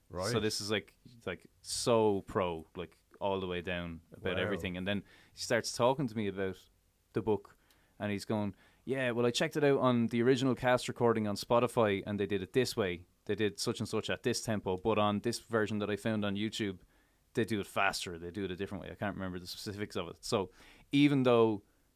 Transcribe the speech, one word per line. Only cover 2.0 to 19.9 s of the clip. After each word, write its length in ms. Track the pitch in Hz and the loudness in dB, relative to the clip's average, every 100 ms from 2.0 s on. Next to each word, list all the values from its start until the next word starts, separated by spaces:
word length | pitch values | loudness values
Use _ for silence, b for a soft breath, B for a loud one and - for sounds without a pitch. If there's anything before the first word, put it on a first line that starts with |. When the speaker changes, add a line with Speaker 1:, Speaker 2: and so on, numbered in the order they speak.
| 110 98 - | 4 2 -2
Speaker 2:
pro, 400 | 110 92 82 78 | -2 -2 -4 -10
like, 220 | - 85 _ _ - | -12 -14 _ _ -6
all 180 | 101 98 | -2 -2
the 80 | 92 | -2
way 140 | 90 | -4
down 380 | 87 87 87 80 - | -4 -4 -6 -10 -14
about 240 | - 95 90 | -10 -4 -2
Speaker 1:
Wow. 60 | |
Speaker 2:
everything. 340 | 92 95 90 90 | -2 -2 -4 -6
And 100 | 92 | -4
then 160 | 101 B B B | -4 B B B
he 60 | - | -12
starts 320 | - 120 107 | -2 -2 -2
talking 360 | - 120 135 135 | 0 2 2 -2
to 80 | 110 | -4
me 100 | 101 | -4
about 300 | 92 95 92 - _ _ _ _ | -4 -4 -6 -14 _ _ _ _
the 100 | - | -4
book, 340 | 107 104 - _ b b b - | 0 0 -2 _ b b b -8
and 100 | 104 | -4
he's 140 | 101 | -4
going, 300 | - 113 104 95 b b | -2 -2 -2 -6 b b
"Yeah, 260 | - 131 131 | -6 -2 0
well, 120 | 117 120 | 2 2
I 40 | |
checked 260 | 123 160 156 | 2 0 2
it 80 | |
out 140 | 143 139 | 4 6
on 280 | 127 123 113 | 4 4 2
the 140 | 120 | 4
original 320 | 117 131 131 | 4 4 4
cast 340 | 117 127 123 - | 2 2 2 0
recording 380 | - 120 113 107 | 2 2 4 0
on 80 | 101 | -4
Spotify, 680 | - 120 120 - 110 98 98 | 2 2 4 4 2 2 -2
and 120 | 104 | -2
they 80 | 101 | 0
did 160 | 101 | -2
it 100 | 90 | 0
this 220 | 131 123 - | 2 2 0
way. 280 | 98 87 - _ - | -2 -4 -10 _ -6
They 80 | |
did 240 | 101 107 - | 0 0 0
such 180 | - 117 | -4 -4
and 100 | 107 | -4
such 220 | 110 98 | -4 -4
at 120 | 92 | -2
this 180 | 123 113 | -2 -2
tempo, 340 | - 104 98 92 | -2 -2 -2 -2
but 220 | 110 104 | 0 2
on 220 | 104 104 | 2 0
this 180 | 120 113 | -2 -4
version 400 | - 113 104 107 | -2 0 0 0
that 100 | 101 | -2
I 60 | 104 | -2
found 280 | 117 110 | -2 -2
on 100 | 104 98 | -2 -2
YouTube, 420 | 107 - 107 92 - b b b b | -4 -4 -6 -6 -14 b b b b
they 100 | - 104 | -2 0
do 140 | 107 | -2
it 60 | 92 | -4
faster. 520 | - 98 87 - 85 | -2 0 0 -6 -8
They 120 | 87 | -8
do 140 | 90 | -6
it 60 | 95 | -6
a 60 | 90 | -6
different 260 | 98 95 | -8 -8
way. 60 | - | -10
I 40 | |
can't 200 | 87 107 95 | -6 -6 -4
remember 220 | 95 90 | -6 -8
the 80 | 90 | -10
specifics 500 | - - 101 104 | -12 -10 -8 -8